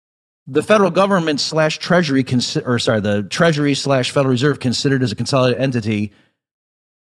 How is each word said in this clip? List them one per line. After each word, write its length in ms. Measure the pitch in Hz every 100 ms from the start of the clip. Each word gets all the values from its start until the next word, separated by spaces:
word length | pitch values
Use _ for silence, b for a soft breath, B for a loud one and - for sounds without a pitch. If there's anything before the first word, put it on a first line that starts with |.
| _ _ _ _ -
the 160 | 147
federal 300 | 151 214 190
government 480 | 170 196 196 160 143
slash 380 | - 156 156 -
Treasury, 440 | - 175 156 135
consi-, 420 | 131 127 - 156
or 140 | 127 117
sorry, 220 | - 110
the 240 | 104 101
Treasury 500 | 98 - 170 147 147
slash 380 | 135 139 135 123
Federal 180 | 147 135
Reserve 300 | 123 143 127
considered 420 | 127 110 143 135
as 80 | 123
a 60 | 104
consolidated 440 | 110 135 127 117
entity 520 | 135 123 107 104 104 b b b _ _ _ _ _ _